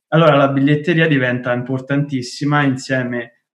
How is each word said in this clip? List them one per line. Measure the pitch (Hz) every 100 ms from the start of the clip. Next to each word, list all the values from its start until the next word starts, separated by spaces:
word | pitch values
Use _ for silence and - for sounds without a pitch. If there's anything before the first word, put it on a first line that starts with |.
| -
Allora | 156 165 139
la | 139
biglietteria | 135 139 147 - 165 160
diventa | 139 127 120 127
importantissima | 123 120 131 - 139 147 135 120 - 143 147
insieme | 139 127 - 131 120 120 117 _ _ _